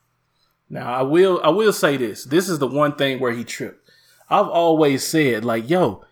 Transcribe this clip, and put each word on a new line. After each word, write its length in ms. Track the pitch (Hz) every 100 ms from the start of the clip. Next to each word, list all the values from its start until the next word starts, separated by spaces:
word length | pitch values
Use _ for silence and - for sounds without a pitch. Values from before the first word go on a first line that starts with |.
| _ _ _ _ _ _ _
Now, 240 | 143 123
I 80 | 123
will, 400 | 135 160 190 175
I 60 | -
will 240 | 180 220
say 240 | - 170 139
this. 280 | 117 95 127
This 220 | 156 190
is 120 | 160
the 80 | 131
one 280 | 135 147 143
thing 240 | 139 127
where 120 | 127
he 120 | 120
tripped. 460 | 117 - 110 - _ _ _ _ _
I've 180 | 165 190
always 560 | 170 170 160 147 135
said, 400 | - 160 143 110
like, 240 | 120 113 117
"Yo, 360 | 180 151 95 -